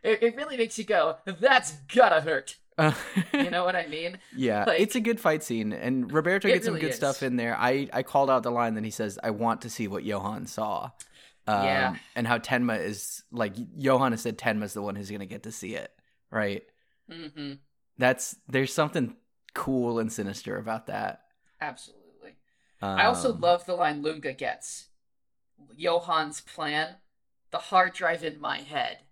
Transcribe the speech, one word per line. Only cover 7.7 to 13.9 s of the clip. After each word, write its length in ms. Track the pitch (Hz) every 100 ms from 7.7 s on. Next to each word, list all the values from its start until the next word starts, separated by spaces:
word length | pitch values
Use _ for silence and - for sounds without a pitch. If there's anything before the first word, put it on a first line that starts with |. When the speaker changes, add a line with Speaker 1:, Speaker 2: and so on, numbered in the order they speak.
| 135 139
Speaker 2:
I 100 | -
called 280 | 135 143 139
out 120 | 131
the 60 | 120
line 240 | 120 117
that 100 | 110
he 60 | 110
says, 280 | - 107 98
"I 80 | -
want 320 | 104 113 113
to 80 | 117
see 180 | - 104
what 160 | 98
Johan 420 | 104 101 98 107 -
saw." 440 | - 107 95 123 _ - - - _ -
Um, 160 | 101
Speaker 1:
Yeah. 320 | 98 135 127 123 -
Speaker 2:
and 120 | 123 117
how 120 | 120
Tenma 420 | - 127 123 107
is, 420 | 85 101 - - _
like, 240 | 120 107 101 120 160
Johan 360 | 131